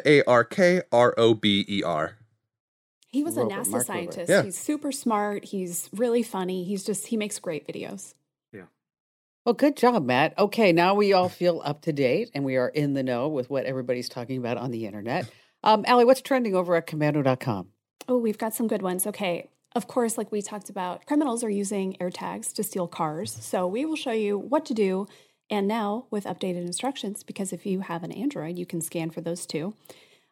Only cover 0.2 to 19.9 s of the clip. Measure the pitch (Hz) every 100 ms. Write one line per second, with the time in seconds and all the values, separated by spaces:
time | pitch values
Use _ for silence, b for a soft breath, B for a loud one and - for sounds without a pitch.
0.2 | 131 123 120 - 175 180 - 120 120 -
1.2 | 117 110 107 101 101 101 85 78 80 -
2.2 | _ _ _ _ _ _ _ _ _ 262
3.2 | 302 311 226 196 226 233 240 185 175 -
4.2 | 175 190 208 175 - 302 294 269 - 214
5.2 | 208 202 - 202 185 175 - 196 240 240
6.2 | 226 190 180 185 175 196 190 202 - 226
7.2 | 208 - - 156 - - - 196 - _
8.2 | _ _ _ 104 87 _ _ _ _ _
9.2 | _ _ - 233 285 285 240 240 127 127
10.2 | 151 - 202 202 208 170 175 202 202 190
11.2 | 180 - 175 170 143 151 - 143 131 151
12.2 | 233 143 139 131 123 151 143 139 131 120
13.2 | 139 151 123 135 123 131 127 123 120 -
14.2 | 120 131 120 120 123 117 110 104 104 151
15.2 | 123 b b b 208 214 196 247 240 254
16.2 | - 262 233 185 175 170 160 151 151 151
17.2 | 135 127 - 101 90 _ _ _ - 254
18.2 | 226 208 226 - 226 214 190 185 208 202
19.2 | 196 170 - _ _ 240 -